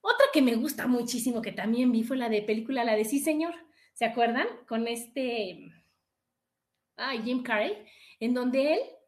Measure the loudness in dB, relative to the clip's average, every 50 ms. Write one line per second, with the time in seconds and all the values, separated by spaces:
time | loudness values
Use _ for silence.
0 | 0 0 4 4 4 4 6 4 4 4 4 2 0 -2 -4 -2 0 2 2 2
1 | 0 -2 -4 -2 -2 -2 -2 -2 -4 -6 -6 -4 -2 0 2 4 4 4 4 2
2 | 0 0 -2 -2 -2 0 0 0 0 0 -2 -2 -2 -4 -2 -2 2 2 2 2
3 | 0 0 0 0 0 0 0 0 -2 -4 -6 -10 -18 _ _ _ _ _ _ -2
4 | -2 -2 2 2 2 2 2 0 -2 -2 -4 -10 -10 -4 -4 -2 -2 -2 -4 -6
5 | -8 -8 _ -4 -4 -2 -2 -4 -4 -6 -8 -14 -18 -20 -20 -20 _ _ _ _
6 | _ _ _ _ _ _ _ _ _ _ _ _ _ _ _ _ _ _ _ -10
7 | -8 -6 -6 -4 -4 -2 -2 -2 0 0 0 0 0 0 -2 -6 -12 -20 -20 -20
8 | -20 -20 -10 _ -2 -2 0 0 0 2 2 2 2 4 2 2 0 -4 -10 -20
9 | _